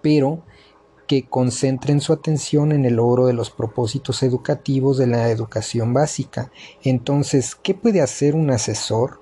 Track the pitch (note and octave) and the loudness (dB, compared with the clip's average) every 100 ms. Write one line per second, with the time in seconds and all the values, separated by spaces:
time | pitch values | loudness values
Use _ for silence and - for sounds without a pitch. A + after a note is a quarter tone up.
0 | D3+ D3+ C3+ D#3+ - - - _ _ _ | 4 2 2 -2 -12 -20 -20 _ _ _
1 | - C#3 - C3 B2+ - C3+ C3 C#3 D3 | -2 -2 0 -2 -2 0 -2 -2 0 0
2 | C#3+ D#3 - D#3 - D3 D3+ D3 C3 A#2 | 0 -2 0 -4 0 0 2 2 2 2
3 | A#2+ B2 B2+ A#2+ - - A2+ - A#2 C3 | 2 4 2 0 -4 -6 -6 -2 -4 -4
4 | - B2 C3 B2 - D3 - C3+ C3+ C3+ | -6 -2 0 -2 -4 -4 -2 0 2 2
5 | B2 A#2 A#2 A2+ A2 - - A#2 A2+ B2+ | 2 2 0 -2 -4 -6 -4 -4 0 0
6 | D3 - - - B2+ - - - C3+ B2+ | 0 -4 -8 -8 -10 -14 -20 -6 -2 -2
7 | A#2 C#3+ C3+ C#3 B2 - - F#3+ A#3 G3 | 0 -2 2 0 0 -6 -6 0 2 2
8 | C3+ - C#3+ D#3 D3+ B2 - A#2 - A2 | 0 0 0 2 2 0 -2 -6 -2 -2
9 | B2+ - | -2 -6